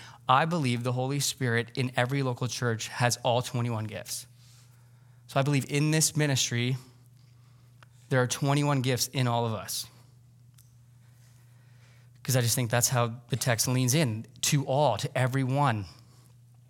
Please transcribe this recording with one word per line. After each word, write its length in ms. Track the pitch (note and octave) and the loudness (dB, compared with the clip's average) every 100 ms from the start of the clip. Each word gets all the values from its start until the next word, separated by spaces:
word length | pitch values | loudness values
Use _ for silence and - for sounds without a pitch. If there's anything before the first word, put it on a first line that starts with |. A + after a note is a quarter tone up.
| - - - | -16 -4 4
I 160 | C3 | 4
believe 400 | D#3+ E3+ C3 A#2+ | 4 0 0 0
the 100 | B2 | -2
Holy 260 | B2 C3 C#3+ | -2 -2 -2
Spirit 520 | C3+ - C3 A#2 A#2 | -4 -2 0 0 -2
in 160 | - B2+ | -4 -2
every 280 | - B2 C#3 | 0 0 0
local 240 | C3 A#2+ B2 | -2 -2 -6
church 400 | - B2 A2 - | -2 -2 -2 -6
has 280 | - A#2+ - | 0 0 2
all 240 | C3 A#2+ | 0 0
twenty-one 440 | B2 B2 A#2+ A2 | 0 -4 -2 -4
gifts. 400 | G#2+ G#2 - - - - - - - - - - - - - | -6 -8 -10 -12 -12 -20 -20 -20 -20 -20 -20 -20 -20 -20 -4
So 120 | C#3 | 0
I 40 | |
believe 220 | C#3 C#3+ B2+ | 2 2 0
in 220 | C#3+ D3+ | 0 2
this 260 | D#3 D#3 D3+ | 2 2 2
ministry, 600 | D3+ C3 - A#2+ B2 C3 - - - - - - - - - - - - - | 0 0 0 -2 -2 -4 -8 -20 -20 -20 -20 -20 -20 -20 -20 -20 -20 -20 0
there 120 | C3 | 2
are 60 | B2 | 2
twenty-one 540 | - C#3 C#3+ D3 C#3 | 0 0 2 2 2
gifts 260 | B2 B2 - | 0 0 -2
in 200 | C#3 B2+ | -2 0
all 180 | A#2+ | 0
of 80 | A#2 | -2
us. 340 | G#2+ - - - - - - - - - - - - - - - - - - - - - - - - - - | -4 -6 -8 -10 -18 -20 -20 -20 -20 -20 -20 -20 -20 -20 -20 -20 -20 -20 -20 -20 -20 -20 -20 -20 -20 -20 -12
'Cause 120 | - | 0
I 60 | B2+ | 2
just 140 | A#2+ | 2
think 140 | C3 A#2 | 0 0
that's 200 | A#2+ - | 2 2
how 260 | B2 A#2+ A#2+ - | 0 0 -4 -6
the 60 | |
text 320 | B2 C3+ A2 - | -2 0 0 0
leans 260 | B2+ B2+ | 0 2
in, 320 | D3 C3+ A2 - - | 2 0 -2 -8 -4
to 220 | - D3 | 0 0
all, 300 | C#3+ C3+ D3 G#2 | 2 2 2 2
to 200 | - B2+ | -2 0
everyone. 680 | B2+ C3+ B2+ C#3 C#3+ G#2+ F#2+ - - - - - - - | 0 0 0 2 2 0 -4 -14 -20 -20 -20 -20 -20 -20